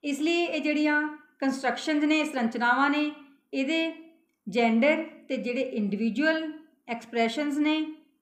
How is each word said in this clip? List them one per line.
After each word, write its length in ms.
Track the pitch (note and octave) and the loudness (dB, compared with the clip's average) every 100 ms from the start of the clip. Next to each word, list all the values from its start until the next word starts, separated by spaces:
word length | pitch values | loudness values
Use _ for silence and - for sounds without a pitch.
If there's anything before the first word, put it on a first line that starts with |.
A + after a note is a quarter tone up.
ਇਸ 160 | D4 C#4 | -4 -2
ਲਈ 120 | D4+ | 0
ਇਹ 280 | E4+ E4+ D#4+ | 2 0 0
ਜਿਹੜੀਆਂ 580 | D4+ D4+ D4+ D4 D4+ - - _ | 0 2 2 2 0 -6 -20 _
ਕੰਸਟਰਕਸ਼ਨਜ਼ 640 | C4+ C4+ B3+ A#3+ - D4+ | -2 0 -2 -2 0 0
ਨੇ, 200 | D4+ D#4 | 2 2
ਸੰਰਚਨਾਵਾਂ 640 | D4 C4 A3+ A#3 A#3+ B3+ C#4+ | 0 0 -2 0 2 4 4
ਨੇ, 220 | D4 D4+ D4 - _ _ | 2 0 -4 -18 _ _
ਇਹਦੇ 380 | C4+ C4+ E4 E4 E4 - _ _ _ - | -4 0 0 -2 -4 -18 _ _ _ -6
ਜੈਂਡਰ 560 | G3 A#3 A3+ C#4 D#4+ D#4+ - - | 0 4 4 4 2 -2 -12 -8
ਤੇ 80 | C4 | -6
ਜਿਹੜੇ 240 | G3+ B3 | -4 -4
ਇੰਡੀਵਿਜੂਅਲ 920 | B3+ A#3+ G#3 G3 A3+ G3+ D#4 D#4+ D#4+ D#4 - _ - | -4 -2 -4 -2 -2 0 0 0 -4 -10 -18 _ -10
ਐਕਸਪ੍ਰੈਸ਼ਨਜ਼ 720 | A#3 - A#3 A#3 A#3 D4 C#4+ | -10 -6 0 0 0 -2 0
ਨੇ 360 | D4+ D#4 D#4 - _ _ | 2 2 -2 -8 _ _